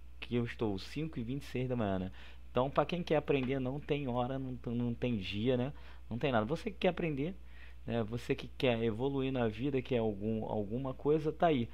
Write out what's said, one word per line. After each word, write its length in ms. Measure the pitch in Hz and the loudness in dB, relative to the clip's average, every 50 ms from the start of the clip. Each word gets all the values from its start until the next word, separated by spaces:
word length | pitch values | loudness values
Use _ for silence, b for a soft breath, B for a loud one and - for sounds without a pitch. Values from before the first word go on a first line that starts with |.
| - - - - | -12 -12 -10 -10
que 140 | - - 117 | -6 -2 0
eu 100 | 120 117 | 0 0
estou, 340 | 117 - - 120 104 98 95 | 0 -2 0 0 0 0 -2
cinco 400 | - - - 147 156 160 - 135 | -4 -6 -4 -4 -4 -4 -4 -4
e 40 | |
vinte 220 | 113 113 135 143 - | -4 -4 -4 -6 -6
e 20 | |
seis 200 | - - 123 127 | -4 -4 -2 -2
da 80 | 127 123 | 0 0
manhã, 240 | 120 110 98 95 92 | 2 2 2 2 2
né? 140 | 92 95 B B B B B B - - | 0 -2 B B B B B B -12 -2
Então, 180 | - 123 131 143 | 2 2 2 4
pra 160 | - - 147 | 4 2 2
quem 180 | - 175 175 | 2 0 -2
quer 140 | 175 - 165 | 2 4 2
aprender, 420 | 147 147 - 147 135 127 123 139 135 | 2 4 4 2 2 2 2 0 0
não 220 | 127 123 139 147 | 0 -2 -2 -4
tem 260 | - - 151 143 143 | -2 -2 -2 0 0
hora, 320 | 127 120 123 123 127 131 135 | 0 0 0 0 0 -2 -4
não, 200 | 135 131 127 123 - | -4 -4 -6 -6 -4
não 260 | 127 117 120 120 120 | -2 0 0 0 0
tem 240 | 117 - - 123 120 | 0 0 0 0 0
dia, 400 | 104 92 90 95 101 110 127 127 | 0 -2 -2 -2 0 2 4 4
né? 160 | 123 123 139 151 B B B B B B - | 4 2 0 -4 B B B B B B -6
Não 80 | 131 127 | -4 0
tem 120 | - 143 | 0 4
nada. 140 | 123 110 107 | 4 4 4
Você 260 | 110 160 165 - 226 | 2 0 -2 -2 -6
que 60 | 185 | -4
quer 120 | - - 185 | 0 2 2
aprender, 460 | 170 - 175 160 151 131 143 170 190 - B B B B B B B B - | 2 2 0 0 0 0 -2 -2 -4 -6 B B B B B B B B -6
né? 160 | - 113 117 | -2 0 0
Você 320 | 110 104 117 120 - - 139 | 0 0 -2 -6 0 0 -2
que 120 | - - | -2 -2
quer 360 | 123 - - - 127 117 113 | -8 -4 2 2 2 4 4
evoluir 500 | 113 117 107 110 127 139 139 135 131 135 | 2 2 2 2 0 0 0 0 0 0
na 160 | 135 127 120 110 | 2 2 2 2
vida, 320 | 104 107 123 147 135 131 | 2 0 -2 0 0 0
quer 160 | 123 - 127 | 0 2 2
algum, 480 | 117 113 110 107 95 104 110 113 110 107 | 2 2 2 0 0 0 0 0 0 0
alguma 480 | - 110 107 107 95 110 127 139 131 | 0 -2 -2 -2 -2 -2 -2 -2 -4
coisa, 400 | 131 - - 143 151 160 147 156 | -6 -2 2 4 4 4 4 0
tá 140 | 151 - 180 | 2 4 4
aí. 240 | 170 156 123 117 B | 4 6 4 2 B